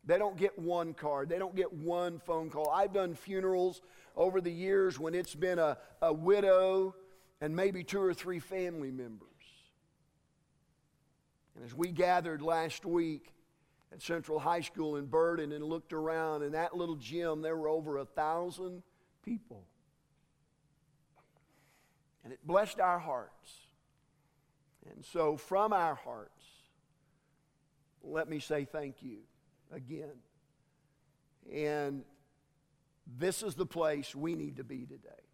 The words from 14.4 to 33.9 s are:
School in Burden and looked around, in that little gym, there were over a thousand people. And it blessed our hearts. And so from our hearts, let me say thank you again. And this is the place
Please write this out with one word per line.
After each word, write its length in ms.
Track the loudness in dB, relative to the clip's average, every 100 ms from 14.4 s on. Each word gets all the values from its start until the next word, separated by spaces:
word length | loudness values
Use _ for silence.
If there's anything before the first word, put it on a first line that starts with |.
| 2 0
School 340 | -2 -4 -4 -2
in 100 | 2
Burden 460 | 4 4 2 -2
and 140 | -4 -4
looked 260 | -6 -4
around, 520 | -4 0 0 0 0
in 100 | -2
that 220 | 0 -2 -2
little 200 | -4 -4
gym, 460 | -6 -4 -2 -2
there 160 | -2 0
were 120 | 0
over 280 | 0 0 -4
a 80 | -4
thousand 800 | -2 0 0 -2 -6 -10 -10 -18 _ _ _
people. 440 | -8 -8 -8 -20 -20 _ _ _ _ _ _ _ _ _ _ _ _ _ _ _ _ _ _ _ _ _ _ _ _ _
And 80 | -18
it 80 | -14
blessed 360 | 4 6 6 4
our 200 | 4 4
hearts. 680 | 0 -4 -4 -18 -20 -20 -20 _ _ _ _ _ _ _ _ _ _ _ -20
And 140 | -20 -6
so 300 | 0 2 0
from 380 | 0 2 4
our 220 | 4 2 -2
hearts, 500 | -8 -12 -14 _ -20 -20 _ _ _ _ _ _ _ _ _ _ _ _ _ _
let 280 | -6 -4 -4
me 100 | -6
say 240 | -2 -2
thank 400 | -2 -6 -8 -10
you 140 | -14 -16 -20 _ _ _ _
again. 460 | -18 -14 -12 -12 -16 _ _ _ _ _ _ _ _ _ _ _ _ -12
And 500 | -4 -2 -2 -4 -6 -12 _ _ _ _ _ _ _ _ _ -18 -4
this 240 | -2 -2
is 100 | -6
the 140 | -4 -4
place 480 | 0 0